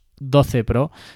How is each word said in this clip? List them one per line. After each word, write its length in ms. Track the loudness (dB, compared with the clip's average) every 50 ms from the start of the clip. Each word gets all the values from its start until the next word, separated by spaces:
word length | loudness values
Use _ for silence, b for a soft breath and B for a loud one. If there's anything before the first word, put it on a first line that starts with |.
| _ _ _ -16
doce 420 | -10 0 2 2 2 4 0 -4 -2
Pro 300 | -2 -2 -2 -2 -4 B B B B B